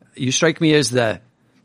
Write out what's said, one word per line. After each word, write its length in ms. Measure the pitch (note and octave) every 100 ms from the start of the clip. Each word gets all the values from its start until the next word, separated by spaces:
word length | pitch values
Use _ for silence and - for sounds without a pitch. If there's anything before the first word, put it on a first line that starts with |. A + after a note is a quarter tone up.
| _
you 200 | - B2
strike 260 | C3 E3 D#3+
me 140 | D#3+
as 160 | D3+ B2
the, 320 | B2 A2+ F2+ _ _ _ _